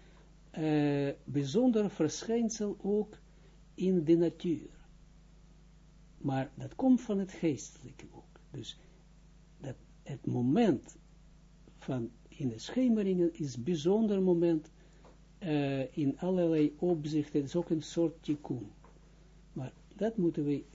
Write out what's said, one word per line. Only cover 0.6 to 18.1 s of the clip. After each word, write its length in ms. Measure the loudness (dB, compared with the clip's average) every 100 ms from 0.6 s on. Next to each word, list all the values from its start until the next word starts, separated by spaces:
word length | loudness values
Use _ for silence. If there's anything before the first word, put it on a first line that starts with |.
| 2 4 4 2 0 -4
bijzondere 640 | -4 -2 0 2 4 4 0
verschijnsel 880 | 0 0 0 -4 -2 -2 -2 -6 -4
ook 360 | 0 0 -2 -10 -20 -20 -20 -20 -18
in 300 | -2 2 2
de 120 | 4 4
natuur. 520 | 4 0 -2 -4 -6 -20 -20 -20 -20 -20 -20 -20 -20 -20 -20 -20 -20 -20 -20 -8
Maar 320 | -4 -2 -4
dat 200 | -10 -14
komt 260 | -2 2 2
van 180 | 2 -4
het 140 | -4
geestelijke 760 | -2 -2 -2 -8 -18 -20 -20 -20
ook. 280 | -20 -20 -20 -18
Dus 280 | -14 -14 -16 -20 -20 -20 -20 -20 -20 -20 -16
dat 160 | -16 -16 -20 -20
het 240 | -14 -8 -4
moment 720 | 0 2 4 4 2 -4 -20 -20 -20 -20 -20 -20 -20 -20 -12
van 340 | -6 -4 -6 -10 -20
in 200 | -6 -6
de 100 | -6
schemeringen 760 | -6 0 2 2 2 2 0
is 220 | 0 -6 -4
een 60 |
bijzonder 600 | -2 0 2 2 2 2
moment, 480 | 4 4 4 2 -2 -16 -20 -20 -20 -20 -20 -10
eh, 580 | -2 0 0 -2 -4 -2
in 220 | -2 -2
allerlei 560 | 0 2 2 4 2 2
opzichten. 640 | 0 0 0 -2 0 -2
Het 80 | -2
is 80 | -4
ook 140 | -2
een 120 | -4
soort 400 | -2 0 0